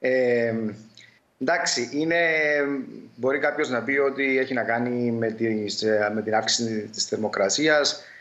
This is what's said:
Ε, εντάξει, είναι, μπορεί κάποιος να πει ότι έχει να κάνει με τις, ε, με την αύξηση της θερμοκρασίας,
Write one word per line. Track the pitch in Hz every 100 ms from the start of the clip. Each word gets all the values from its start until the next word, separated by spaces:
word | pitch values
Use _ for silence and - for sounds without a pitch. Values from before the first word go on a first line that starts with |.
| 131
Ε, | 131 123 120 117 113 110 98 - - - _ _ _
εντάξει, | 131 170 - - 120
είναι, | 139 160 170 170 160 151 147 143 139 120 - -
μπορεί | - 127 143
κάποιος | 147 143 143
να | 123
πει | 113 139
ότι | 139 131 135 131
έχει | 131
να | 127
κάνει | 107 117 123 123 120
με | 117 113
τις, | 110 113 107 104 101
ε, | 110 107 104
με | 107
την | 107
αύξηση | 107 - - 117 110 104
της | -
θερμοκρασίας, | - 107 107 - 98 113 156 151 139 - - -